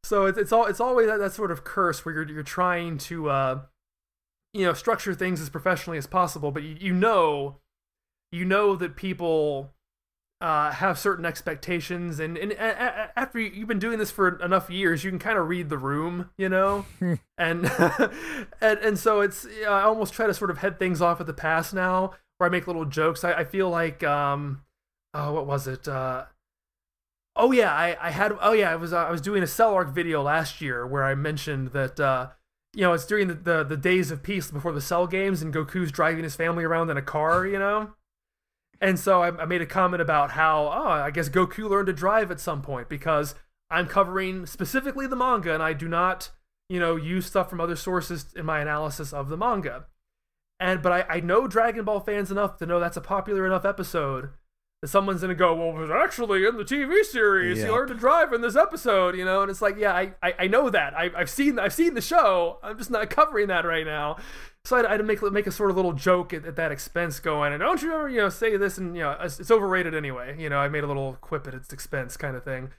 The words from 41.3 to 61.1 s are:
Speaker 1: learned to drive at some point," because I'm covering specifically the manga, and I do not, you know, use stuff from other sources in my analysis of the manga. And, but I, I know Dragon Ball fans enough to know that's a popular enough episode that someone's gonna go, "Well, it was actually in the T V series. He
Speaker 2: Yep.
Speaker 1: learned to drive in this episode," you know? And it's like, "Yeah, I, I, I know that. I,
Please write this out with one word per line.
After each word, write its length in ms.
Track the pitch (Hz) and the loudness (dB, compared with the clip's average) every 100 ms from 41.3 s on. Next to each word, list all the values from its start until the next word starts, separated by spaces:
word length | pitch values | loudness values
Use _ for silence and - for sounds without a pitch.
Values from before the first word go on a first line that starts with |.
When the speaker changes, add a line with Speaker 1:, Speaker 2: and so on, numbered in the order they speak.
| 175 180 - 214 | 2 0 -2 0
Speaker 1:
learned 180 | 196 190 | 0 0
to 60 | |
drive 380 | 156 185 214 202 | 0 2 2 0
at 80 | 156 | -4
some 220 | - 151 | -6 -6
point," 260 | 139 131 117 | -6 -8 -8
because 480 | 143 160 151 147 - - _ _ | -6 0 0 0 -8 -20 _ _
I'm 180 | 165 175 | -2 0
covering 580 | - 185 190 190 185 175 | 2 2 0 -4 -6 -10
specifically 600 | - 185 269 269 269 269 | -6 -2 -2 -2 -6 -6
the 120 | 254 | 0
manga, 360 | 254 233 165 | 2 2 0
and 80 | 160 | 0
I 120 | 160 | 0
do 160 | 156 165 | -2 -2
not, 400 | 170 180 180 - - _ _ _ | 0 0 0 -8 -16 _ _ _
you 100 | 180 | -2
know, 160 | 170 165 | 0 0
use 300 | 151 185 180 | 0 -2 0
stuff 240 | 196 180 | 0 0
from 100 | 175 | -2
other 160 | 170 170 | -4 -2
sources 520 | - 185 160 175 - - | -2 -2 -2 -8 -10 -8
in 80 | 160 | -4
my 160 | 156 | -2
analysis 500 | 147 151 156 147 143 | -2 -2 -4 -6 -8
of 160 | 143 139 | -8 -6
the 80 | 160 | -2
manga. 520 | 226 214 160 123 - _ _ _ _ _ _ _ | -2 0 -4 -10 -16 _ _ _ _ _ _ _
And, 200 | 185 185 | -2 2
but 120 | 165 | 2
I, 220 | 175 180 165 | 2 0 -2
I 40 | |
know 260 | 170 196 254 | 2 2 4
Dragon 380 | 202 226 226 | 2 2 0
Ball 160 | 208 208 | -2 -2
fans 320 | 202 208 196 | -2 -4 -2
enough 240 | 196 196 - | -2 -2 -4
to 60 | 175 | -2
know 140 | 175 | 0
that's 160 | 170 170 | 0 -4
a 60 | |
popular 440 | - 196 190 202 185 | -4 -4 -2 -2 2
enough 200 | 185 196 | 2 0
episode 640 | 202 180 170 143 131 143 - _ _ _ _ | -2 -4 -2 -2 -4 -8 -14 _ _ _ _
that 60 | 147 | 2
someone's 320 | 196 196 180 | 2 2 -2
gonna 160 | 185 175 | -2 4
go, 180 | 180 165 | 4 4
"Well, 200 | 165 160 | 0 -2
it 60 | |
was 80 | 160 | -2
actually 560 | 175 359 - 233 190 196 | 2 2 0 0 4 4
in 100 | 233 | 2
the 80 | |
T 180 | 208 285 269 | -2 -2 4
V 180 | 370 | 4
series. 540 | 415 254 214 190 175 180 | 4 4 4 4 2 0
He 60 | |
Speaker 2:
Yep. 80 | 220 | 2
Speaker 1:
learned 160 | 233 269 | 0 0
to 60 | 233 | 2
drive 360 | 240 330 294 | 4 6 4
in 80 | 233 | 2
this 160 | 233 220 | 2 4
episode," 600 | 392 320 247 202 180 180 | 4 2 2 4 4 0
you 80 | 185 | 0
know? 160 | 190 | 2
And 100 | 196 | 0
it's 100 | 190 | 0
like, 140 | 208 202 | 0 2
"Yeah, 160 | 208 | 2
I, 200 | 180 190 - | 2 0 -2
I, 120 | 180 180 | -2 0
I 80 | 190 | 2
know 220 | 220 277 | 4 4
that. 280 | 196 143 156 | 2 0 -2
I, 140 | 175 | -4